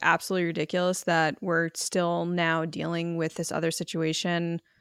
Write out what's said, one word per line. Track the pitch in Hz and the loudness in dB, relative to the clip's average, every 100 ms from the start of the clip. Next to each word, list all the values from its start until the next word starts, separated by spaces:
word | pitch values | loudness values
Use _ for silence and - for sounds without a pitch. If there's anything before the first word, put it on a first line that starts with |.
absolutely | 160 170 - 185 170 | 2 2 2 0 0
ridiculous | 160 151 180 180 185 | 0 -2 0 0 0
that | - 165 156 - | 2 2 2 0
we're | 185 165 165 | 0 0 0
still | - - 185 170 170 170 | -2 -2 0 2 2 0
now | 175 165 165 | 0 2 2
dealing | 160 160 160 165 170 165 | 0 -4 -4 -2 -2 -2
with | 160 | -2
this | - 165 | -2 -4
other | - 165 | 0 0
situation | - 175 170 160 160 175 170 170 170 - _ | -2 -4 -2 0 0 0 0 0 -2 -6 _